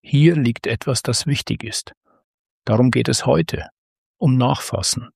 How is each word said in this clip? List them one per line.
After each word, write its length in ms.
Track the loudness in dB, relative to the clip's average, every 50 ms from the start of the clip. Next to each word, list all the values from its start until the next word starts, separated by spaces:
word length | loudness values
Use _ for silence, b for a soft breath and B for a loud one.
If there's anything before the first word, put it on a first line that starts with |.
hier 340 | _ 0 2 6 6 6 4
liegt 320 | 4 0 0 -2 -2 -4
etwas, 340 | -4 -4 -4 -2 -4 -4 -2
das 240 | -2 -2 -4 -2 -2
wichtig 380 | -2 -4 -4 -4 -6 -6 -6 -6
ist. 300 | -10 -10 -10 -12 -12 -20 _ _ _ _ _ _ _ _ _ _ _ _ _ _
Darum 260 | 0 2 4 4 4
geht 160 | 2 0 0
es 180 | 0 -2 -2 0
heute, 440 | 2 2 2 2 -2 -6 -8 -10 -14 _ _ _ _ _ _ _ _ _
um 200 | _ 0 2 2
Nachfassen. 720 | 4 2 2 0 -2 -4 -6 -6 -4 -4 -4 -6 -6 -10 -14 _